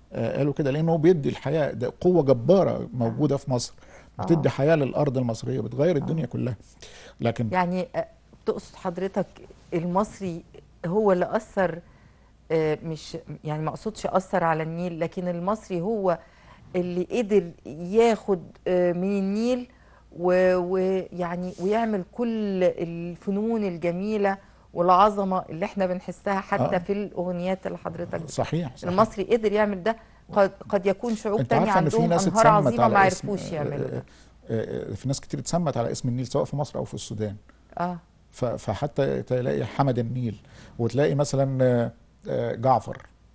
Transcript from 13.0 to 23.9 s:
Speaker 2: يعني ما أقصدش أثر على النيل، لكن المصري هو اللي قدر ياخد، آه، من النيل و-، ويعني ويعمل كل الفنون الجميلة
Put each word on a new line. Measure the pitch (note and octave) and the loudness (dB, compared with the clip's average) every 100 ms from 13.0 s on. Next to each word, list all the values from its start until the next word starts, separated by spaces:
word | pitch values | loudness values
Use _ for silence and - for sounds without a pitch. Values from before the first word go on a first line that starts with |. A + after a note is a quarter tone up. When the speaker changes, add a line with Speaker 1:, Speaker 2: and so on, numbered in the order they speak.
| - E3 - D3 | -10 -12 -12 -10
Speaker 2:
يعني | D#3 D3+ | -6 -4
ما | D#3 | -4
أقصدش | E3 A3 G#3+ - | -6 -8 -6 0
أثر | C#4+ C#4 F#3 | 0 0 0
على | E3 D#3 | 2 0
النيل، | D#3+ E3 F3+ E3 | -2 -4 -6 -4
لكن | E3 - F3+ | -4 -4 -6
المصري | E3+ F3+ A3+ - F3+ | -4 -4 -4 -4 -4
هو | F3+ A3+ F#3+ E3 - - - - - F#3 | -2 0 0 0 -4 -20 -20 -20 -6 -4
اللي | F3+ F3 | -2 -2
قدر | F3 A#3 G#3 G3+ E3+ - - | -2 -2 2 2 2 -4 -14
ياخد، | D3+ F3 G#3+ A#3 G#3+ - F#3 - - - | -10 -2 4 4 4 0 -2 -4 -8 0
آه، | F3+ F3+ | 2 2
من | F3 F#3 G3+ | 2 0 0
النيل | F#3+ G3+ A#3+ B3+ B3 - - - _ - | 0 0 0 -2 -4 -16 -20 -20 _ -2
و-، | F3 F3+ F#3 F#3 | 2 4 4 4
ويعني | F3+ F#3 F#3 F#3+ - F3 F3 F3+ F3+ - | 2 0 0 0 -4 -6 -4 -4 -6 -4
ويعمل | F3+ G#3+ A3+ G#3 F3 | 0 0 0 -2 -4
كل | - A#3+ A3+ G#3 F#3+ | -4 -2 -2 -2 2
الفنون | F3+ E3 E3+ E3+ E3+ E3+ - G3 A3 A3+ | 2 2 -4 -6 -8 -8 -4 -2 0 0
الجميلة | G3+ E3+ E3+ | -2 -2 -2